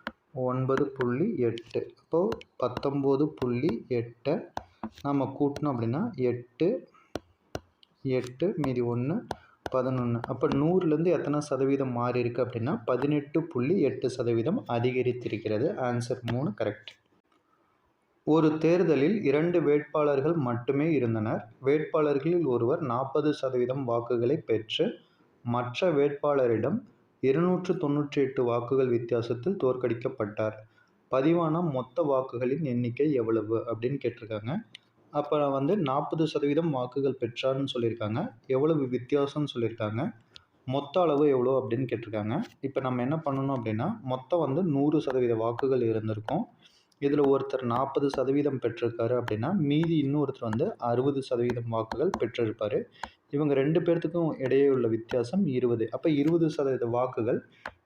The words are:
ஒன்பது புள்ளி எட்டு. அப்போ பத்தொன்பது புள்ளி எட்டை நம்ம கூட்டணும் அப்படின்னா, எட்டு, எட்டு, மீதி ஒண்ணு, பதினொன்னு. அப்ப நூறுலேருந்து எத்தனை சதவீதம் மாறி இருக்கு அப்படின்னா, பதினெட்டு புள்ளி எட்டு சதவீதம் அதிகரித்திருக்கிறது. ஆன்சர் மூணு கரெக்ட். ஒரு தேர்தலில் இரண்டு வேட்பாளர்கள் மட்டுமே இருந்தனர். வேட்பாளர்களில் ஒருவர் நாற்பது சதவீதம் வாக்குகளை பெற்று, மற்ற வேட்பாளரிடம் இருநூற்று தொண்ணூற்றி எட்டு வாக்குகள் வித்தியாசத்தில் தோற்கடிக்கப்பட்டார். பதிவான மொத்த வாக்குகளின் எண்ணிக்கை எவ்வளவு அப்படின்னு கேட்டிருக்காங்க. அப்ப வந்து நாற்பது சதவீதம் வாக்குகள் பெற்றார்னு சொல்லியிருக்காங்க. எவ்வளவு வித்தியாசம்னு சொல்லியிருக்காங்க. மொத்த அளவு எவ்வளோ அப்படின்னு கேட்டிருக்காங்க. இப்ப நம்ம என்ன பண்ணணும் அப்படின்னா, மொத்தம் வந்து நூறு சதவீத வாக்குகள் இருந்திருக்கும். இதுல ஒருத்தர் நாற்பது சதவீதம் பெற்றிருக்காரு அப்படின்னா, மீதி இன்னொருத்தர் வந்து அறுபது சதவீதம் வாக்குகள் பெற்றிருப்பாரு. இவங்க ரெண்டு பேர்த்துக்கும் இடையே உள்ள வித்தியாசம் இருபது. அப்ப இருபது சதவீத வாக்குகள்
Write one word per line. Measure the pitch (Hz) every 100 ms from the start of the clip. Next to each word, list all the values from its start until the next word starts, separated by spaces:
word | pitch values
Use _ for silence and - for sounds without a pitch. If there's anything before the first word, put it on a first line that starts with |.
| - - _
ஒன்பது | 131 127 127 127 135 143 -
புள்ளி | 123 127 175 117
எட்டு. | 117 113 - - - -
அப்போ | - 165 208 - - -
பத்தொன்பது | 123 123 143 139 135 139 151
புள்ளி | - 123 120 160 233 -
எட்டை | 120 117 - 139 196 - - - _ - -
நம்ம | 139 143 131 -
கூட்டணும் | 143 - 151
அப்படின்னா, | 120 113 139 240 131
எட்டு, | 123 120 - - 170 262 - - _ - - _ _ - - _ _ _
எட்டு, | 135 127 123 127 180 185
மீதி | 135 123
ஒண்ணு, | 120 120 131 214 - - - _ -
பதினொன்னு. | 131 127 127 120 117
அப்ப | - 113 151
நூறுலேருந்து | 139 156 185 170 151 170
எத்தனை | 156 143 147
சதவீதம் | 147 131 135 139 131
மாறி | 120 123 123
இருக்கு | 120 120 117
அப்படின்னா, | 113 120 226 -
பதினெட்டு | 123 143 151 143 165
புள்ளி | 165 123 131 196
எட்டு | 135 - 127
சதவீதம் | 127 120 117 120 233 -
அதிகரித்திருக்கிறது. | 120 127 127 123 120 113 104 107 107 156
ஆன்சர் | 175 123 120 117 123
மூணு | 117 120 165
கரெக்ட். | - 107 - - - _ _ _ _ _ _ _ _ _ _ _ _
ஒரு | - 156 156 151
தேர்தலில் | 160 175 165 135 156 220
இரண்டு | 143 147 175 175
வேட்பாளர்கள் | 147 151 - 156 147 135 151
மட்டுமே | 165 123 117 131 139 160
இருந்தனர். | 143 117 110 110 190 - -
வேட்பாளர்களில் | 131 151 151 156 147 139 160 175 143
ஒருவர் | 117 117 175
நாற்பது | 139 120 131 151 147
சதவீதம் | 139 135 123 123 139
வாக்குகளை | 120 117 117 120 120 147
பெற்று, | - 110 - - 202 - _ _ _ _
மற்ற | 120 120 123 120 185
வேட்பாளரிடம் | 143 143 143 147 139 120 110 123 226 - _ _ -
இருநூற்று | 131 143 180 180 180
தொண்ணூற்றி | 175 147 147 143 147
எட்டு | 135 135
வாக்குகள் | 120 120 120 135 127
வித்தியாசத்தில் | 117 120 117 113 117 175 202
தோற்கடிக்கப்பட்டார். | 131 127 123 117 127 - 104 101 110 107 - _ _ _ -
பதிவான | 131 151 170 160 165 175
மொத்த | 127 120 -
வாக்குகளின் | 151 131 131 120 123 147
எண்ணிக்கை | 143 120 120 120 151
எவ்வளவு | 131 113 113 107 113
அப்படின்னு | 117 110 123 139 120
கேட்டிருக்காங்க. | - 107 107 110 196 - - _ _ _
அப்ப | 147 143 151 143
வந்து | 139 143 208
நாற்பது | 139 139 151 165 151
சதவீதம் | 143 143 147 170
வாக்குகள் | 131 123 139 135 123
பெற்றார்னு | 117 - 131 135 139
சொல்லியிருக்காங்க. | 123 117 107 107 120 226 - -
எவ்வளவு | 131 156 156
வித்தியாசம்னு | 127 123 123 147 139 151 143 123
சொல்லியிருக்காங்க. | 113 113 107 110 202 - _ - _ _ -
மொத்த | 135 139 185
அளவு | 170 143 151
எவ்வளோ | 131 123 135 131
அப்படின்னு | 120
கேட்டிருக்காங்க. | 127 113 110 107 107 147 247 -
இப்ப | 135 135
நம்ம | 131 123
என்ன | 127 160
பண்ணணும் | 143 139 139 131
அப்படின்னா, | 110 107 156 -
மொத்தம் | 131 127 - 175
வந்து | 139 147
நூறு | 185 139 147 151
சதவீத | - 127 120 110
வாக்குகள் | 117 117 135 131
இருந்திருக்கும். | 113 110 110 107 107 156 - _ _ _ _ -
இதுல | 139 147 139 135
ஒருத்தர் | 131 127
நாற்பது | 120 120 135 151 139
சதவீதம் | 139 127 143 143 131
பெற்றிருக்காரு | 117 117 117 117 117 123
அப்படின்னா, | 117 107 135 196
மீதி | 143 147 165 160
இன்னொருத்தர் | 135 147 135 - 117
வந்து | 110 196 -
அறுபது | 120 120 139 135
சதவீதம் | - 120 120 120 117
வாக்குகள் | 113 110 113 175 -
பெற்றிருப்பாரு. | 113 - 110 - 104 196 - - - _ -
இவங்க | 143 151
ரெண்டு | 135 139 170
பேர்த்துக்கும் | 170 165 160 175 160 127
இடையே | 131 135 139
உள்ள | 131 117
வித்தியாசம் | 113 - 127 120 190 170
இருபது. | 127 120 117 110
அப்ப | - 170
இருபது | 143 151 170 160
சதவீத | 151 139 123 120
வாக்குகள் | 120 127 127 113 196 - _ - -